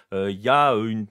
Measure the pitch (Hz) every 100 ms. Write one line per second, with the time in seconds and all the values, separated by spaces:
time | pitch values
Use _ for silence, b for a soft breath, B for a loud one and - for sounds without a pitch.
0 | _ 98 98 98 117 147 143 110 113 110
1 | 101